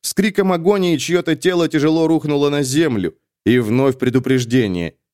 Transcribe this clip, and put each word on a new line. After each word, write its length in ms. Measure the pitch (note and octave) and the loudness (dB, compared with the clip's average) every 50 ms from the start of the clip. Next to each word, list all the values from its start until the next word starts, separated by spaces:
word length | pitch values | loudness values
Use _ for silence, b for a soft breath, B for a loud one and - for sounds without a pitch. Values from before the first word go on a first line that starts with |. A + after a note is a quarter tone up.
С 120 | - - - | -10 -6 -2
криком 380 | - G3 A3 G3+ - G3 F#3+ | 0 -2 0 0 0 0 0
агонии 460 | F#3 E3+ E3 F#3 G#3 G3+ F#3 F3 E3 C#3 | 0 0 2 0 2 2 2 0 0 -2
чье-то 380 | C3 - E3+ F3 D3 - D#3+ | -2 -2 -2 -2 0 0 -4
тело 320 | C3 - F#3 F3+ E3+ E3+ D#3 | -2 -2 -2 0 0 0 0
тяжело 400 | - D#3 C#3 D#3 D#3+ E3 D#3+ D#3 | 0 0 0 2 2 2 2 2
рухнуло 420 | E3 D#3+ - D3+ D3 C#3+ C#3+ C#3+ | 0 0 0 -2 -2 0 0 0
на 140 | C#3+ D3 C#3+ | 0 -2 -2
землю. 520 | B2+ B2+ D3+ E3+ D#3 B2 G2+ F#2 E2+ - _ _ _ _ _ _ | 0 0 0 0 0 0 -2 -2 -4 -6 _ _ _ _ _ _
И 140 | G2+ A#2+ B2+ | 2 2 2
вновь 380 | A#2+ G#2+ A2+ B2+ C3+ C#3 B2 C3 | 2 0 0 2 2 0 0 0
предупреждение. 1000 | B2 B2+ A#2 C3 B2 - C3 B2+ B2 A2+ A#2 C3 A#2 G2+ F#2 F2 E2+ E2 - _ _ _ | -2 0 0 0 0 0 0 0 0 0 0 0 0 0 -2 -4 -4 -6 -8 _ _ _